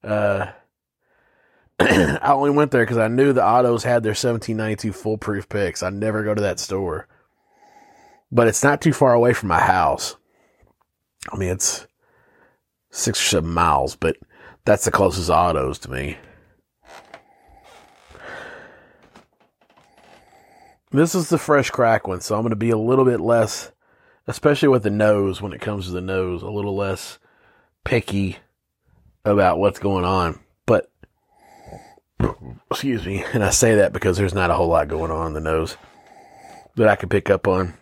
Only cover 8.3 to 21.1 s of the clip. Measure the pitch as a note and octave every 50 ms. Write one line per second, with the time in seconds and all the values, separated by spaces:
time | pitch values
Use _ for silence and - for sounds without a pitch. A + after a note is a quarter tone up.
8.3 | B2+ A#2+ A#2 A2+ G#2+ - - C#3+ C#3+ C#3+ - E3 C#3 - D3 C3 - - A#2 A#2+
9.3 | A#2 - - G2 E2+ D#2+ - G2 F#2 F#2 E2+ C#2+ B1+ - - - - _ _ _
10.3 | _ _ _ _ _ _ _ _ _ _ _ _ _ _ _ _ _ _ - -
11.3 | - G#2 F#2+ F#2 F#2 F#2 - - - - - _ _ _ _ _ _ _ _ _
12.3 | _ _ _ _ _ _ _ _ _ _ _ _ _ - - - G2 - - -
13.3 | - F2+ D#2+ E2 E2 E2 E2+ E2 D2+ C#2 C2+ C#2 - _ - E2 - _ - _
14.3 | _ _ - - - _ _ - G#2 G2+ - A2+ - - G2 F#2 D2+ F#2+ F2 D#2+
15.3 | D#2+ D#2+ F2 F2 E2 D2+ C2+ C2 C2+ - - B1+ B1+ B1+ C#2 D2 - - - -
16.3 | - _ _ _ _ _ _ _ _ _ _ _ - - - _ - - _ _
17.3 | _ _ _ _ - _ _ - - - - _ _ _ _ _ - - - -
18.3 | - - - - - - - - - - _ _ _ _ _ _ _ - _ _
19.3 | _ _ _ _ _ _ _ _ _ _ _ _ _ _ _ _ - - _ _
20.3 | _ _ _ _ _ _ _ _ _ _ _ _ - C3+ D#3+ E3